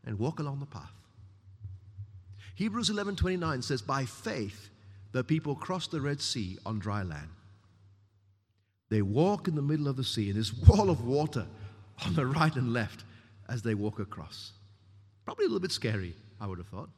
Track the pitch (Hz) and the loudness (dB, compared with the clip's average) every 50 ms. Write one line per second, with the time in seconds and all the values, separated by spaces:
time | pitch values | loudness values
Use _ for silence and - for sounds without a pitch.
0 | - 120 110 101 110 143 160 160 156 143 139 139 139 139 - 90 69 - - - | -8 -6 -4 -2 -2 -2 -2 -4 -6 -6 -6 -8 -10 -10 -12 -16 -16 -16 -20 -20
1 | - _ _ - - - - - _ - - - 101 - - - - - - - | -20 _ _ -20 -20 -20 -20 -20 _ -20 -20 -16 -14 -14 -14 -14 -18 -20 -16 -16
2 | - - - - - - - - - - - - 190 226 202 233 220 - 214 202 | -16 -14 -16 -20 -20 -20 -20 -20 -18 -20 -6 -4 -4 -2 -2 0 0 2 2 2
3 | 202 196 202 160 - 180 185 180 170 160 147 127 120 - 147 123 104 - 135 139 | 0 -2 0 2 2 2 2 2 0 0 0 -2 -2 -2 -2 -2 0 0 0 0
4 | 135 117 - - - 226 214 143 107 98 - - - - - _ - - - - | 0 -4 -6 -8 -8 -6 -4 -4 -4 -6 -8 -12 -18 -20 -20 _ -20 -20 -20 -20
5 | - - - 127 123 - 156 160 156 147 143 143 - - 185 185 160 - - 156 | -20 -6 -4 -4 0 2 0 0 2 -2 -6 -4 -4 -6 -4 -4 -4 -4 -4 -4
6 | 143 143 143 143 - - - 131 104 90 92 - - - 110 107 95 107 101 104 | -2 -2 -2 -2 -4 -4 -4 -4 -4 -6 -6 -8 -8 -6 -6 -4 -4 -2 -2 -2
7 | 95 90 80 73 76 80 85 - - - - - _ _ _ _ - - - _ | -2 -4 -6 -8 -8 -12 -18 -20 -20 -20 -20 -20 _ _ _ _ -20 -20 -20 _
8 | _ _ _ _ _ _ _ _ _ _ _ _ _ _ _ _ _ _ 110 107 | _ _ _ _ _ _ _ _ _ _ _ _ _ _ _ _ _ _ 2 2
9 | 101 95 104 127 165 190 208 170 - 190 160 147 139 143 151 156 147 139 135 127 | 2 4 4 4 4 4 2 0 -2 -2 -2 0 0 0 0 0 0 -2 -2 -2
10 | 131 - - 113 104 101 98 107 110 95 - - - - - 196 208 190 165 135 | -4 -4 -2 -2 0 0 0 0 -2 -2 -4 10 12 12 12 12 8 6 4 2
11 | 117 120 131 143 151 156 - 127 90 - - - - - - - - - - - | 2 0 2 2 2 0 -2 -6 -6 -6 -12 -16 -16 -16 -16 -18 -20 -20 -14 -8
12 | - - 175 160 135 127 143 160 160 156 151 131 123 120 117 120 107 104 - - | -4 -2 0 2 2 2 4 4 4 4 4 2 0 0 0 0 0 -2 -6 -14
13 | - - - - - - - - - - 120 120 104 117 110 101 104 107 104 - | -20 -20 -20 -20 -20 -20 -20 -20 -10 -8 -8 -4 -2 -2 -2 0 -2 -4 -4 -6
14 | 101 95 - - 73 - - - - - - - - - - _ - - - - | -10 -10 -10 -12 -12 -14 -14 -16 -16 -16 -18 -20 -20 -20 -20 _ -20 -20 -20 -20
15 | - - _ _ _ - - - 415 349 - 196 175 185 - - - 117 110 101 | -20 -20 _ _ _ -14 -2 0 0 2 2 0 -2 -2 -4 -2 -2 -2 -2 -2
16 | 92 87 82 - - - - 101 107 101 92 87 87 - - 90 - - - | -4 -6 -10 -14 -18 -20 -14 -10 -8 -8 -8 -8 -10 -12 -12 -14 -14 -14 -18